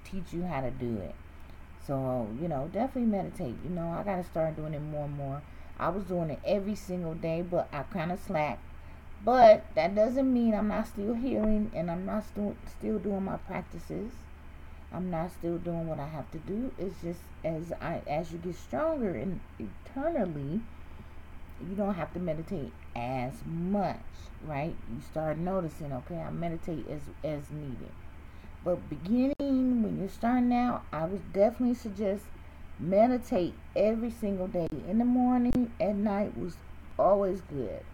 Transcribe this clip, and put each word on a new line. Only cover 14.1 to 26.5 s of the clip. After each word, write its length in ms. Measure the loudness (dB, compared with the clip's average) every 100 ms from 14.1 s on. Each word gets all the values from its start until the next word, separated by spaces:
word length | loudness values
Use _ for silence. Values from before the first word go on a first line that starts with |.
| -10 -14 -14 -16 -14 -14 -14 -10
I'm 180 | -6 -2
not 220 | -2 -4
still 260 | -4 -4 -2
doing 300 | -2 -2 -2
what 100 | -4
I 80 | -6
have 240 | -8 -8
to 80 | -10
do. 320 | -6 -4 -4 -4
It's 240 | -6 -4
just 180 | -6 -8 -10 -6
as 280 | -4 -4 -4 -6
I, 220 | -4 -6 -2
as 240 | -2 -2
you 80 | -6
get 160 | -6
stronger 560 | -8 -4 0 0 2 0
and 300 | 0 -2 -4 -8 -10
eternally, 1000 | -10 -10 -10 -2 0 2 0 -2 -2 -4 -4 -12 -12 -12 -12 -14 -12 -12 -12 -10
you 140 | -6
don't 200 | -2 0
have 180 | 0 -4
to 60 | -4
meditate 520 | -2 -2 -2 -4 -4 -8 -10
as 380 | -6 -2 -2 -2 -4
much, 520 | -6 -4 0 2 2 -2 -8 -12 -12 -10 -6
right? 280 | -2 -2 -4 -6
You 80 | -8
start 360 | -6 -2 -2 0
noticing, 540 | 0 0 -2 -6 -6
okay, 280 | -6 -6 -6
I 100 | -4
meditate 580 | -4 -2